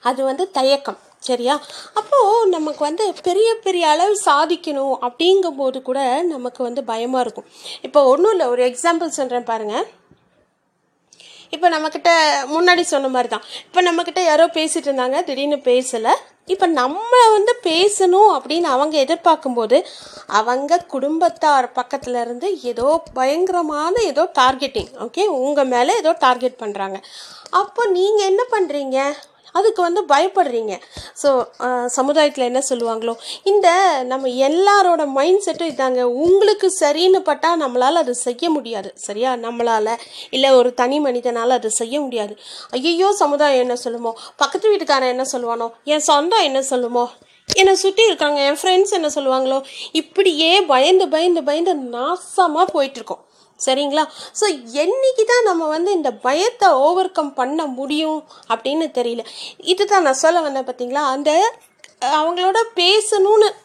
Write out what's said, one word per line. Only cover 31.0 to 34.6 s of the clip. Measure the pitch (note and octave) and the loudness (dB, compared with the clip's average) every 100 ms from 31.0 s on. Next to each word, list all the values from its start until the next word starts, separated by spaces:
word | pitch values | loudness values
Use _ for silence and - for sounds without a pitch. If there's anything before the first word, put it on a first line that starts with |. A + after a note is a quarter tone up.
| - | -18
So, | - C#4+ C4 A3+ - | -4 0 0 -2 -6
அ, | B3 B3 A#3+ B3 | -4 -4 -4 -2
சமுதாயத்துல | C4+ D4 D4 D4 | 0 2 2 0
என்ன | B3 B3 C4+ | -2 -2 -4
சொல்லுவாங்களோ, | B3 A#3 A3+ A3+ A3+ - - | -4 -4 -4 -6 -8 -12 -8
இந்த | - G4+ F#4 F4 F#4+ D4 B3 | 0 4 4 4 2 0 -2
நம்ம | C4 C4+ | -4 -4
எல்லாரோட | B3 C4+ D#4+ | 0 0 2